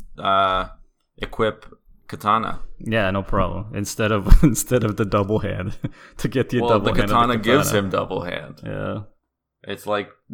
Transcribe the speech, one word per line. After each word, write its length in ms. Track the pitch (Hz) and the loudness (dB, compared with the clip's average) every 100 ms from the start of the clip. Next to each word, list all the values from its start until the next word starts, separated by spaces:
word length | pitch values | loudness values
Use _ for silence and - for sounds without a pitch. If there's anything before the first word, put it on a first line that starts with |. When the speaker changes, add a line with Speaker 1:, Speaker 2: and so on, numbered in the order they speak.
| - - | -8 -6
Speaker 1:
uh, 500 | 95 98 95 92 92 - - _ _ - | 0 2 2 0 -4 -12 -20 _ _ -12
equip 480 | - - 110 107 - - _ - - | -10 -2 -2 -2 -14 -20 _ -20 -16
katana. 520 | - 104 110 - - - - | -6 0 0 0 -6 -8 -10
Speaker 2:
Yeah, 300 | 110 110 98 | -2 0 0
no 120 | 98 | -2
problem. 500 | 95 104 90 90 104 | 0 0 0 -2 -8
Instead 380 | 107 104 - 110 | -8 -8 -2 0
of, 160 | 107 98 - | 2 8 10
<laughs> 40 | |
instead 400 | 151 110 - 127 | 8 2 0 0
of 140 | 110 104 | 0 -2
the 80 | 104 | 0
double 340 | 104 101 110 | 0 0 0
hand 380 | 98 101 92 - - - | -2 -6 -6 -6 -10 -10
<laughs> 200 | - - | -20 -8
to 100 | 127 | -4
get 220 | 131 117 | -2 0
the 100 | 123 | 0
Speaker 1:
Well, 80 | 120 | 2
Speaker 2:
double 140 | 110 98 | 2 2
Speaker 1:
the 60 | - | 0
Speaker 2:
hand 40 | 101 | 2
of 40 | |
Speaker 1:
katana 240 | 113 120 | 2 2
Speaker 2:
the 60 | 117 | 0
Speaker 1:
gives 280 | 107 135 - | 0 0 2
Speaker 2:
katana. 160 | 104 98 | 0 0
Speaker 1:
him 40 | |
double 320 | 95 98 95 | -4 -4 -6
hand. 380 | 87 90 - - | -6 -8 -10 -14
Speaker 2:
Yeah. 360 | 110 104 98 104 101 _ _ _ _ _ - | -10 -8 -6 -8 -12 _ _ _ _ _ -14
Speaker 1:
It's 220 | 101 - | -10 -4
like 220 | 104 98 - - | -4 -6 -14 -16